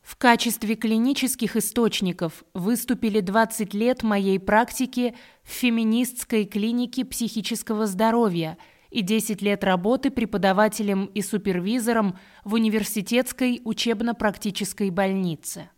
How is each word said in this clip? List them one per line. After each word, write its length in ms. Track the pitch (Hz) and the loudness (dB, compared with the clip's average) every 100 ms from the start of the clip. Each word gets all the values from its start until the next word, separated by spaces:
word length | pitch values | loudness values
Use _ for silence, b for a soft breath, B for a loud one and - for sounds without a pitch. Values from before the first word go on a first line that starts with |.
В 140 | - - | -20 0
качестве 580 | 247 233 240 - 208 | 4 4 2 -2 -2
клинических 800 | 220 220 220 247 277 262 - 214 226 | -2 2 2 2 2 -2 -2 -2 0
источников 880 | - - 226 - 185 180 165 - - 190 | 0 2 2 2 -2 -2 -4 -6 -14 -4
выступили 640 | 185 240 - 247 226 208 | -2 -2 0 -2 2 0
двадцать 560 | 190 214 226 - 208 202 | 2 2 2 0 -4 0
лет 260 | 233 247 | 0 0
моей 380 | 220 202 196 190 | 0 2 2 0
практики 720 | 190 208 247 - 254 247 247 240 B B | 4 4 2 -2 -2 0 -2 -4 B B
в 80 | - | -14
феминистской 960 | - 247 226 220 226 254 - - 226 202 | -2 0 2 2 2 0 -6 -2 0 0
клинике 600 | 208 220 240 247 262 254 | -2 0 -2 -2 -4 -4
психического 800 | - 233 226 185 226 - 214 220 | -4 -4 -4 -4 -6 -4 -2 -2
здоровья 720 | 185 220 240 226 170 160 170 B B B | 2 2 4 2 2 -4 -8 B B B
и 120 | 240 | -4
десять 420 | 185 220 214 202 | 2 0 0 -2
лет 200 | 202 196 | -2 0
работы 460 | 196 185 196 262 277 | 2 2 2 0 0
преподавателем 960 | 269 233 202 190 190 214 214 208 190 196 | -2 -2 2 2 4 2 2 0 0 -2
и 80 | 208 | -4
супервизором 960 | 190 208 196 180 185 247 226 233 202 180 B B | -4 -2 0 -2 0 -2 0 2 0 -2 B B
в 120 | 202 226 | -2 2
университетской 1040 | 220 220 208 214 185 240 254 - 254 240 | 2 2 -2 -4 0 0 0 -2 -2 0
учебно-практической 1300 | 220 220 240 220 233 233 214 190 208 190 196 - 202 | -4 -2 -2 0 -2 0 -2 -2 -6 -4 -6 -2 -2
больнице. 800 | 180 190 190 180 151 - - 160 | 0 0 0 -2 -4 -10 -12 -16